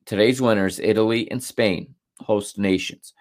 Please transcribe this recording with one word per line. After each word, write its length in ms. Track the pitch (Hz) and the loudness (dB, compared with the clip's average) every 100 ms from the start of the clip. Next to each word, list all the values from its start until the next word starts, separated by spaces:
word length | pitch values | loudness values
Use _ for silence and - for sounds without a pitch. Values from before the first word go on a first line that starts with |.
today's 380 | - 101 110 127 | -4 2 2 4
winners, 380 | 123 104 95 - | 2 2 0 -2
Italy 500 | 101 107 110 117 107 | 0 2 2 0 -4
and 120 | 123 | -8
Spain, 520 | - - 107 85 - - _ - | -8 -2 0 -2 -8 -18 _ -10
host 400 | - 104 101 - | -2 -2 -2 -4
nations. 560 | 98 92 - - - _ | 0 0 -2 -14 -20 _